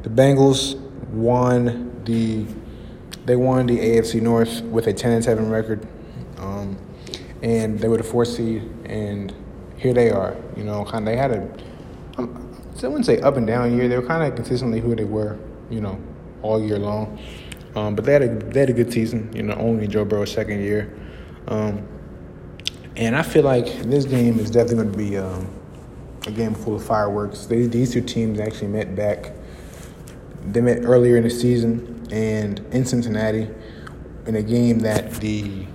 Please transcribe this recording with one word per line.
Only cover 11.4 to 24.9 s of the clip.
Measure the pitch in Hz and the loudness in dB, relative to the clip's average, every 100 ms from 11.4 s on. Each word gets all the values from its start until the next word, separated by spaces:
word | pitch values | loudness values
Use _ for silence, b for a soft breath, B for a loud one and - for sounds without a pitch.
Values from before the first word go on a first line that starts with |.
| 87 - B B B B B - | -4 -12 B B B B B -8
um, | - - - - - - | -8 -8 -14 -16 -14 -8
I | 254 | -4
wouldn't | 294 | 0
say | 196 120 | 2 4
up | 139 139 | 4 2
and | 110 | 2
down | 120 120 120 | 2 2 4
year. | 123 | 4
They | 123 | 2
were | 123 | 0
kinda | 160 147 | 0 0
consistently | 113 117 123 127 113 | -2 -2 -2 0 0
who | 117 | 0
they | 113 | 0
were, | 101 107 104 104 - - - | 0 -2 -2 -6 -12 -16 -8
you | 117 | -6
know, | 104 95 - - - - | -6 -6 -12 -14 -16 -8
all | 107 110 | 0 0
year | 107 104 | 2 0
long. | 101 104 107 B B B B B B | 0 -2 -4 B B B B B B
Um, | 110 104 101 | -4 -2 0
but | 123 | 4
they | |
had | 143 | 6
a, | 127 | 6
they | 104 101 135 | 0 0 2
had | 135 | 4
a | |
good | 117 120 | 4 2
season, | 120 110 117 107 | 2 0 -2 -4
you | 113 | -6
know, | 104 | -4
only | - 113 113 | 0 0 2
in | 104 | 2
Joe | 107 101 | 0 2
Burrow's | 104 101 | 0 0
second | - 107 101 | -2 -2 -2
year. | 101 104 101 B B B B B - | 0 0 -2 B B B B B -4
Um, | 214 214 202 - - - - - - - - - - - - | -2 0 -4 -8 -14 -16 -16 -16 -16 -16 -12 -12 -12 -12 -2
and | 113 | 0
I | 135 | 2
feel | 165 160 | 4 4
like | 139 127 120 - | 6 4 2 -4
this | 110 143 131 | 0 2 2
game | 127 120 113 | 4 4 4
is | 104 | 4
definitely | 117 117 117 | 4 4 2
gonna | 104 | 0